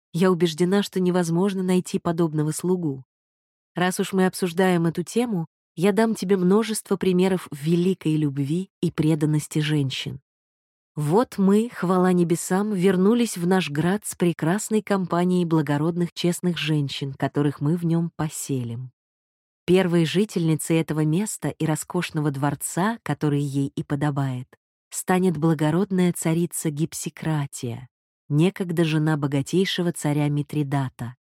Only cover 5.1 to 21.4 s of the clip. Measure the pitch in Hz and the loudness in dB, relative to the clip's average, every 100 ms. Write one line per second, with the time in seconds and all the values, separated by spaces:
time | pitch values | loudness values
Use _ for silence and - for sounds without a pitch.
5.1 | 226 247 190 165 _ _ - 190 202 226 | -2 -2 -2 -6 _ _ -2 2 4 2
6.1 | 208 185 196 180 202 220 214 - 196 185 | 0 0 2 4 4 2 -4 -4 -2 2
7.1 | 180 190 185 - 143 151 170 180 185 160 | 2 2 0 -4 -6 0 2 2 0 0
8.1 | 156 147 139 139 170 190 _ 175 - 156 | 0 0 -2 -2 -2 -6 _ -4 0 2
9.1 | 160 151 151 - 156 151 151 135 - 131 | 2 2 0 -2 -2 0 0 -2 -4 -10
10.1 | 131 _ _ _ _ _ _ _ - 147 | -12 _ _ _ _ _ _ _ -6 0
11.1 | 190 262 - 190 202 240 - 175 185 185 | 2 2 2 4 4 2 -2 0 2 4
12.1 | 180 170 170 - 185 214 202 190 185 190 | 4 2 0 -2 -2 0 2 2 4 4
13.1 | 240 226 180 175 190 156 147 170 202 - | 4 0 -2 0 2 0 0 0 0 -4
14.1 | - 175 160 160 196 - 214 - 196 180 | -2 -2 0 0 -2 0 -2 0 -2 0
15.1 | 175 180 180 170 160 143 147 160 170 175 | 0 2 2 2 2 2 0 0 0 -4
16.1 | - 170 170 180 156 147 151 139 - 139 | -2 -2 -2 -2 -2 0 0 -2 -4 -8
17.1 | 135 139 - 147 - 147 175 170 170 170 | -4 -4 0 0 0 -2 0 0 0 -2
18.1 | - 156 - - 135 117 117 127 _ _ | -4 -8 -6 -6 -6 -6 -8 -12 _ _
19.1 | _ _ _ _ _ - 185 180 175 160 | _ _ _ _ _ 2 4 4 2 2
20.1 | 170 214 185 165 156 - 160 160 156 156 | 0 0 0 0 0 0 0 0 0 2
21.1 | 165 214 - | 0 -2 -4